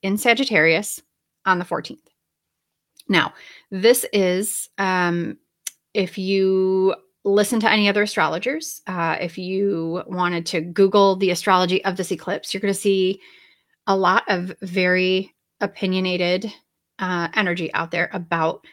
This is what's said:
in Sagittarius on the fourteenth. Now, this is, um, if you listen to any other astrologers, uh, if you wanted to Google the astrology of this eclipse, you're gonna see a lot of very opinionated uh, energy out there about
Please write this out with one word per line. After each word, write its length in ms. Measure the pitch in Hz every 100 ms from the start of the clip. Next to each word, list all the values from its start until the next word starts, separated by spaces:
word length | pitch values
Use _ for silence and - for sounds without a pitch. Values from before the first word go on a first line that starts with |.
in 140 | 190 202
Sagittarius 840 | 240 233 269 202 160 165 208 - _ _ _ _
on 140 | 196 180
the 60 | 175
fourteenth. 420 | - - - _ _ _ _ _ _ _ _ _ _ -
Now, 260 | 180 - - - - -
this 340 | 185 220 254 -
is, 560 | 208 185 180 214 - - -
um, 600 | 190 185 175 175 170 - _ _ - - _
if 240 | 220 185 -
you 800 | 185 196 190 190 185 190 190 - _ _
listen 360 | 202 202 208 233
to 100 | 214
any 180 | 208 202
other 140 | 208
astrologers, 800 | 214 - 160 160 220 311 311 - -
uh, 280 | 185 165 156
if 180 | 175 170
you 640 | 180 190 202 180 165 175 -
wanted 360 | 180 175 175 165
to 140 | 175
Google 540 | 170 175 196 208 196
the 160 | 190 190
astrology 540 | 175 - 185 180 185
of 120 | 196 185
this 140 | 180
eclipse, 420 | 160 - - -
you're 80 | 190
gonna 140 | 196
see 460 | 196 202 190 185 190 - - _ _ _ _ -
a 100 | 196
lot 280 | 185 190 -
of 240 | 185 180 -
very 680 | 190 185 180 185 185 185 190 _ _ -
opinionated 920 | 202 - 190 185 185 180 175 185 214 - _ _ _ -
uh, 300 | 185 175 170
energy 380 | 214 196 175 165
out 160 | - 165
there 200 | 165 -
about 520 | 180 165 165 160 - _